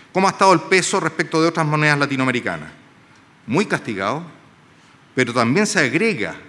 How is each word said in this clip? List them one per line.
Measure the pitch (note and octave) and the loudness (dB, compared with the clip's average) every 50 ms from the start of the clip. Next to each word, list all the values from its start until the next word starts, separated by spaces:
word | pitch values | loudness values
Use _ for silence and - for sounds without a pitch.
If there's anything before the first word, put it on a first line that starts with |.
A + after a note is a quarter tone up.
| - - - | -14 -6 -2
¿cómo | F3+ F#3+ F#3+ | 0 0 0
ha | - | 2
estado | - G3+ F#3+ F#3 | 2 4 4 4
el | E3 | 4
peso | - - F#3 F#3 E3+ - - F#3+ | 2 2 0 2 2 0 -2 -2
respecto | E3 D#3+ - - E3 D3 - D#3+ | -2 -2 -4 -4 -6 -2 0 0
de | D#3+ E3 | 0 0
otras | E3 F3 D#3+ | 0 0 -2
monedas | D3 D3+ D#3 D3+ D3+ D3 C#3+ | 0 0 2 2 2 2 2
latinoamericanas? | C#3+ C3+ C3+ C3 C3 C3 B2 B2 A#2 G#2 F2 D#2+ D#2 D#2+ - - - - _ _ _ _ _ - _ _ _ _ _ | 0 0 -2 -2 0 0 0 -2 -2 -4 -6 -8 -10 -14 -18 -20 -20 -20 _ _ _ _ _ -20 _ _ _ _ _
Muy | - A2+ E3+ A3 | -4 -2 0 0
castigado, | - F#3+ - - - G#2+ F#2 F#2+ G#2 B2+ D#3 F3 D#3+ - - - - _ _ _ _ _ _ _ _ - _ _ _ - | 0 -2 -6 -4 -6 -6 -4 -2 -4 -4 -4 -8 -14 -18 -20 -20 -20 _ _ _ _ _ _ _ _ -20 _ _ _ -2
pero | B2+ B2+ A#2+ A2+ | -2 -2 0 2
también | B2 A#2 A#2 C3+ G3 G#3+ | 0 2 2 2 2 0
se | G#3 G#3 F#3+ | 0 2 0
agrega | D3+ B2 A#2 E3 A3 A3+ G3+ A#2 G2 E2 - - - | 0 2 2 0 0 0 -2 -2 -4 -8 -8 -10 -12